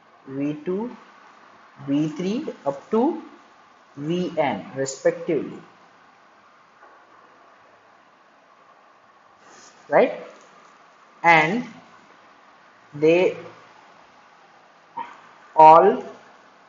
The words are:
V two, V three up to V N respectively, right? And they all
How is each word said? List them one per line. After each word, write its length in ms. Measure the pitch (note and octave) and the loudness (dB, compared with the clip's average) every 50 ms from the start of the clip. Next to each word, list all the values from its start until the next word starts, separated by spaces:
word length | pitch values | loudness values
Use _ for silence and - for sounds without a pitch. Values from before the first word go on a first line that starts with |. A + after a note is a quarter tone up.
| _ _ _ _ _ | _ _ _ _ _
V 260 | B2+ C3+ C#3 C#3+ D3 D3+ D3+ - | -14 -10 -6 -6 -6 -6 -8 -8
two, 300 | F3+ F#3 G3+ A3+ B3 A#3+ - - - - - - - - - - - - - - - - C3+ C3+ | -8 -6 -6 -8 -10 -12 -16 -20 -20 -20 -20 -20 -20 -20 -20 -20 -20 -20 -20 -20 -20 -20 -16 -6
V 200 | C#3 C#3 D3 D#3 D#3+ | -4 -2 -2 -2 -4
three 440 | D3+ - F3 F#3+ G#3+ C4+ D#4+ A#3+ - - - | -4 -6 -6 -6 -6 -6 -8 -10 -12 -8 -8
up 240 | C#3+ C#3 - - - | -8 -8 -8 -10 -4
to 300 | - A3 B3 D#4+ E4 - - - - - - - - - - _ _ _ _ _ _ | -2 0 0 0 -2 -6 -14 -18 -20 -20 -20 -20 -20 -20 -20 _ _ _ _ _ _
V 360 | C#3 C#3+ D#3 F3 F3+ F3+ E3 - | -12 -8 -6 -4 -4 -6 -6 -4
N 280 | D3+ D3+ C3+ A2+ F#2+ - - C3 | -4 -2 -2 -4 -6 -10 -12 -8
respectively, 840 | C3+ C3+ C3+ - - - E3+ E3 - - - D#3+ B2+ G2+ - - - - - - - - - _ _ - - _ _ _ _ _ _ _ _ _ _ _ _ _ _ - - - - - _ - - - - - _ - - - _ - - - _ _ _ _ _ _ _ _ _ _ _ _ _ _ _ _ _ _ - - - _ _ _ _ _ _ _ _ _ _ _ _ - - - - - - - - - - | -8 -8 -8 -8 -2 -2 -2 -2 -2 -6 -4 -4 -4 -4 -8 -14 -18 -20 -20 -20 -20 -20 -20 _ _ -20 -20 _ _ _ _ _ _ _ _ _ _ _ _ _ _ -20 -20 -20 -20 -20 _ -20 -20 -20 -20 -20 _ -20 -20 -20 _ -20 -20 -20 _ _ _ _ _ _ _ _ _ _ _ _ _ _ _ _ _ _ -20 -20 -20 _ _ _ _ _ _ _ _ _ _ _ _ -20 -20 -20 -20 -20 -20 -20 -20 -10 0
right? 240 | D3 D#3+ A#3 C#4 - - - - - - - - - - - - - - - - - _ - _ _ - - | 2 2 2 2 -2 -10 -16 -20 -20 -20 -20 -20 -20 -20 -20 -20 -20 -20 -20 -20 -20 _ -20 _ _ -2 2
And 440 | E3+ E3+ D#3+ D#3 D#3+ G3+ B3 B3 - - - - - - - - - - - - - - _ _ - _ _ _ _ _ _ _ _ - | 4 4 4 4 0 -2 -6 -6 -10 -16 -20 -20 -20 -20 -20 -20 -20 -20 -20 -20 -20 -20 _ _ -20 _ _ _ _ _ _ _ _ -6
they 440 | D3 D3+ D#3+ E3+ F3 F#3 D#3+ - - - - - - - - - - - - - - - _ _ - - - _ - - _ _ - - _ _ - _ _ - - - - - - - - - - - - - | 0 2 2 4 4 2 0 -2 -6 -14 -18 -20 -20 -20 -20 -20 -20 -20 -20 -20 -20 -20 _ _ -20 -20 -20 _ -20 -20 _ _ -20 -20 _ _ -20 _ _ -16 -16 -16 -16 -18 -20 -20 -20 -20 -20 -20 -4 4
all 480 | D#3 D#3 D#3 D#3+ E3+ F3+ G3+ B3+ B3+ - - - - - - - - - - _ _ _ | 8 10 10 10 10 8 6 2 0 -8 -14 -20 -20 -20 -20 -20 -20 -20 -20 _ _ _